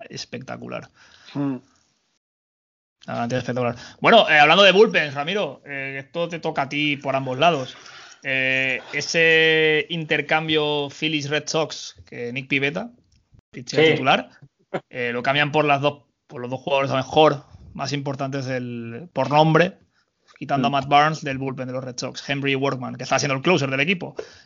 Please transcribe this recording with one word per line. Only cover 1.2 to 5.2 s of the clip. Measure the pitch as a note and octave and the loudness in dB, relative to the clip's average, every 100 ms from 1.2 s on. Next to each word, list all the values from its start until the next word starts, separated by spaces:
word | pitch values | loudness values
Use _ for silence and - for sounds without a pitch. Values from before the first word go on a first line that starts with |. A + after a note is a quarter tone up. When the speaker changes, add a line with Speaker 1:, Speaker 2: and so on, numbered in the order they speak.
| - | -12
Speaker 2:
Hmm. | C#3 C#3+ B2+ - _ _ _ _ _ _ _ _ _ _ _ _ _ - | -6 -4 -6 -10 _ _ _ _ _ _ _ _ _ _ _ _ _ -10
Speaker 1:
La | A#2+ | -6
garantía | A#2 B2+ | -4 -4
es | |
espectacular. | A#2+ B2 A#2+ - - - | -4 -4 -4 -6 -14 -2
Bueno, | D3+ G3 C#3 | 4 6 6
eh, | D3+ | 6
hablando | D3+ F3 | 6 8
de | G3 | 6
bullpens, | F#3 A3 F3+ D3+ | 8 6 4 -2
Ramiro, | C3+ | -4